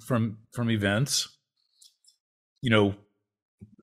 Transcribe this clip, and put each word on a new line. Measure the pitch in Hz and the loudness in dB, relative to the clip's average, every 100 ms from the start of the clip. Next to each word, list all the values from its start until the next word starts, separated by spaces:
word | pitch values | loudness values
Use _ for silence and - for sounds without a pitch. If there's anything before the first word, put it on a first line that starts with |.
from, | - 120 113 107 - | -4 -2 -2 -6 -14
from | - 117 | -6 -2
events, | 110 101 104 139 - - _ _ _ _ _ - _ _ _ _ _ _ - | 0 0 0 0 -2 -6 _ _ _ _ _ -20 _ _ _ _ _ _ -6
you | 131 | 2
know, | 110 101 101 _ _ _ _ _ - - _ | 4 4 0 _ _ _ _ _ -20 -20 _